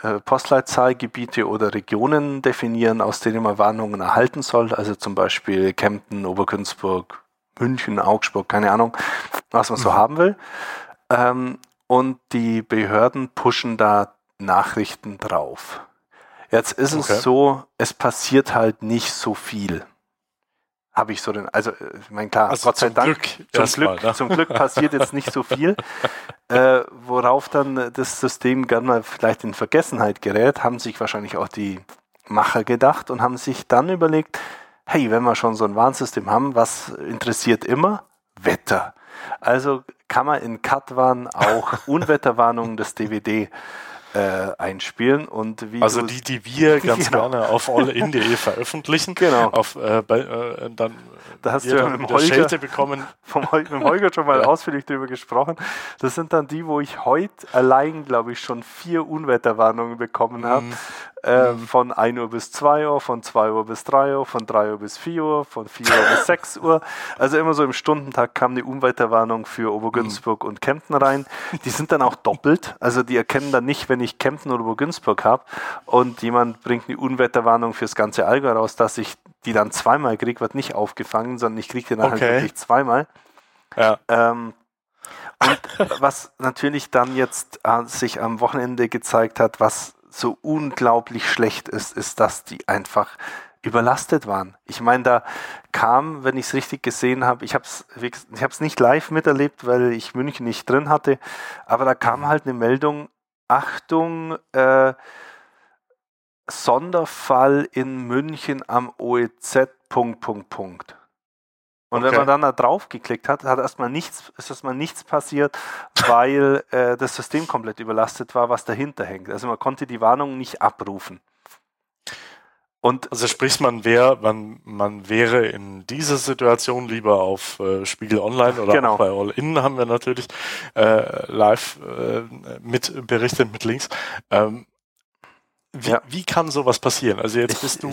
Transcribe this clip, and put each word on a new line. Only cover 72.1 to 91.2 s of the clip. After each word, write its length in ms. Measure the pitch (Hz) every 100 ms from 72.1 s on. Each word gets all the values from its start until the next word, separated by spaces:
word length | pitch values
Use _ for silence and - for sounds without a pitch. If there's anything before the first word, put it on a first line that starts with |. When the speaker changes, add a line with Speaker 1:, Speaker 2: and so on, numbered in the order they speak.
| -
Speaker 1:
doppelt. 600 | - - 147 170 - -
Also 240 | 120 123
die 120 | 120 123
erkennen 340 | 113 139 143
dann 140 | 135 123
nicht, 220 | 143 -
wenn 120 | 127
ich 180 | 120 -
Kempten 340 | 135 147 143
oder 120 | 123
Obergünzburg 600 | 113 110 147 170 - 196
hab 220 | - 127 - - - - -
und 380 | 120 123 120
jemand 400 | 117 120 120 113
bringt 220 | - 120 -
eine 80 | -
Unwetterwarnung 800 | 131 127 123 123 117 117 117 107
fürs 180 | 110
ganze 320 | - 107 104 90
Allgäu 280 | 127 139
raus, 220 | 113 110 -
dass 220 | 113 -
ich 160 | 107 - _ _ -
die 80 |
dann 160 | 110 104
zweimal 480 | - - 135 143 110
krieg, 240 | 120 120
wird 140 | 117 139
nicht 180 | 131
aufgefangen, 640 | - 104 - 107 110 117 123
sondern 220 | 120 110
ich 100 | -
krieg 180 | 123 120
den 120 | 110
dann 100 | 110
halt 140 | 110
Speaker 2:
Okay. 80 | 120
Speaker 1:
wirklich 240 | 123 151 -
zweimal. 500 | - 120 135 120 156 _ _ _ _ _ _ -
Speaker 2:
Ja. 220 | 113 104 -
Speaker 1:
Ähm, 480 | 117 117 120 117 - _ _ _ _ - - - -
und 200 | 135 - - -
<laughs> 240 | 196 -
was 300 | 139 - - -
natürlich 500 | 131 127 143 143 -
dann 260 | 127 123 131
jetzt, 440 | 127 - - -
äh, 200 | - 117 117
sich 380 | - 120 -
am 160 | 113 113
Wochenende 500 | 120 143 123 123 117
gezeigt 500 | 120 - 117 113 -
hat, 200 | 113 -
was 340 | 110 - - - _
so 240 | - 120 -
unglaublich 880 | 151 156 147 - 123 117 113 117